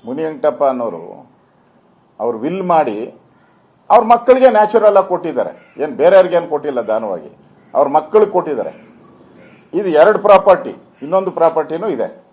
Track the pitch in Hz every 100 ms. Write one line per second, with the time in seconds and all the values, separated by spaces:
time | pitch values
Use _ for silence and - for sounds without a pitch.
0 | 110 139 160 147 151 - 139 127 117 82
1 | 90 - _ _ _ _ _ _ _ _
2 | _ - 113 113 139 185 180 165 143 104
3 | 123 - _ _ _ _ _ _ _ 208
4 | 233 233 233 254 254 220 214 220 208 196
5 | 185 175 175 127 90 - _ - 147 117
6 | 165 190 180 170 170 147 147 127 107 110
7 | 110 87 73 _ _ _ _ 139 143 147
8 | 151 214 202 185 156 127 92 - - _
9 | _ _ _ _ - _ _ 170 196 151
10 | 180 202 202 190 196 180 117 - _ _
11 | 143 190 190 - 165 160 151 160 214 131
12 | - - _